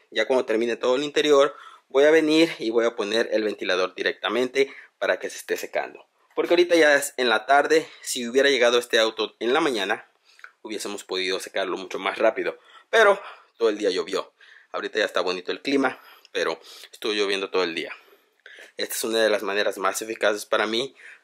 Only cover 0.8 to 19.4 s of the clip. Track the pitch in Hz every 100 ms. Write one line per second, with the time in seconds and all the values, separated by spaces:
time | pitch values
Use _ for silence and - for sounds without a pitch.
0.8 | 123 127 147 156 151 139 143 - - -
1.8 | _ 131 147 160 156 156 165 - 110 117
2.8 | 117 - 101 110 - 107 107 - 98 92
3.8 | 92 - 92 - 92 110 123 135 135 -
4.8 | - _ 95 92 95 - - 87 - 80
5.8 | 67 - _ _ _ - 160 175 175 170
6.8 | 151 143 - - 127 107 - 139 147 156
7.8 | 151 - - 127 117 127 139 131 120 120
8.8 | 120 117 113 110 107 - 113 147 160 113
9.8 | 95 117 - _ _ _ - _ 107 104
10.8 | 104 101 - 95 92 92 - 98 95 87
11.8 | 92 90 95 101 110 107 82 - _ -
12.8 | _ 226 208 196 - - _ - 113 107
13.8 | 101 90 85 92 - _ - - _ 90
14.8 | 101 110 98 95 90 92 90 92 - 135
15.8 | 135 - - - _ 95 82 82 - -
16.8 | - - 117 104 101 98 95 95 90 82
17.8 | 69 - _ _ _ _ - - - -
18.8 | 107 - 117 113 110 104